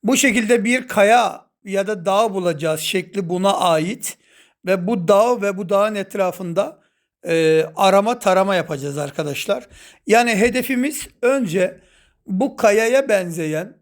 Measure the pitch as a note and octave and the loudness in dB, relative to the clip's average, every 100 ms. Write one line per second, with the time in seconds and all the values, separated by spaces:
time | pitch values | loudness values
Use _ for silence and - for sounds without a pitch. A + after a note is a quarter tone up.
0 | G#3+ C4 C4+ A3+ G#3+ A#3+ G#3 B3+ B3+ - | 2 2 2 2 2 0 2 -2 -2 2
1 | G3+ A#3+ A3 - _ _ G3 G3 G3 G#3+ | 4 4 2 -6 _ _ -6 -4 -4 -4
2 | E3+ G3 A3+ F#3+ F3 D#3+ D#3+ D#3 - F#3+ | 0 2 0 0 -2 -2 -4 -4 -4 -6
3 | F3+ G3 F3 F3+ F#3+ G3 F3+ D#3+ E3 A#3 | -6 -8 -6 -2 0 0 2 0 0 -6
4 | - - _ _ _ _ F3 F#3+ F3+ A3+ | -10 -14 _ _ _ _ -2 -2 0 -4
5 | E3+ G3+ A#3 A#3+ G3+ F#3+ F#3 G3 G#3+ G#3 | 2 4 4 2 -2 -4 -2 0 0 -2
6 | F#3+ G3+ F#3 F3 F3+ E3+ G#3 - _ _ | -8 -4 -4 -4 -6 -4 -4 -6 _ _
7 | _ _ - E3 D#3+ D#3+ D#3 - G3 G3 | _ _ -2 0 4 2 0 2 4 4
8 | G#3 A#3+ G3+ F#3 F#3+ F#3 E3 D3 C#3 C#3+ | 2 -2 2 2 2 0 -2 -6 -8 -8
9 | C#3+ - D#3 C#3 - G#3 - - - _ | -8 -6 -6 -6 -4 -6 -6 -20 -20 _
10 | - A3 A#3+ G#3 A#3+ A#3+ B3 B3+ C4+ D4 | 2 2 4 2 2 0 -2 -2 -2 -6
11 | - _ A#3+ C#4 A3+ F3 F3+ - _ _ | -14 _ 0 0 -2 -2 -2 -4 _ _
12 | _ _ - F#3+ C4+ - A3 G#3 A3+ C4 | _ _ -6 -2 -2 2 2 4 2 0
13 | C4+ G#3 F3 E3 D#3 D#3 G3 - | 2 0 0 -6 -4 -4 -6 -14